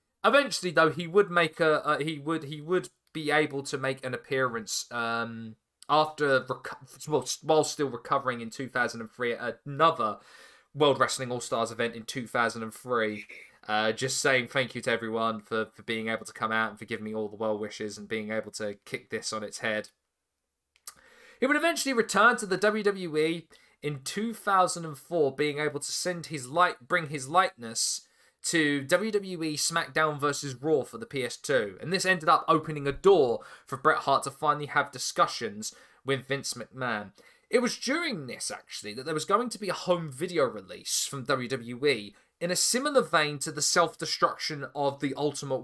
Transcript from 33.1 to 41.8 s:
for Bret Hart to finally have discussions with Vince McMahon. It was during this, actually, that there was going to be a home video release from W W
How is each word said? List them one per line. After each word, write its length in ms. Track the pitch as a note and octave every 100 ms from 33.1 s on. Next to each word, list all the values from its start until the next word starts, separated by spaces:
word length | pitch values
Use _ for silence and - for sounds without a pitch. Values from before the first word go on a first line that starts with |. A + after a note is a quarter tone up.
| F#3 B2+ A2+ - -
for 120 | - C3
Bret 220 | D#3 -
Hart 260 | - C3
to 80 | C#3
finally 340 | - D3+ D3 D3
have 240 | D3 C#3
discussions 800 | - - - - - A2 G#2 G#2+ - - _
with 220 | C3 C3+ B2+
Vince 280 | C#3 -
McMahon. 580 | A#2+ - C3 B2+ G#2+ G2+ - - _ -
It 140 | A#3+
was 160 | A#3+ -
during 480 | A#3 D#4 E4 F#3 B2+
this, 240 | G2 -
actually, 440 | G2+ - - G#2
that 100 | A2
there 100 | C#3
was 100 | D#3
going 260 | - G#3 A#3+
to 80 | G#3
be 80 | G3
a 40 |
home 360 | - F3+ F3 D#3+
video 340 | B2+ F#3+ E3+ B2+
release 600 | G#2+ F#2 F#2 - - -
from 140 | C#3
W 260 | A#2+ C3 A#2+
W 380 | C3 A#2 B2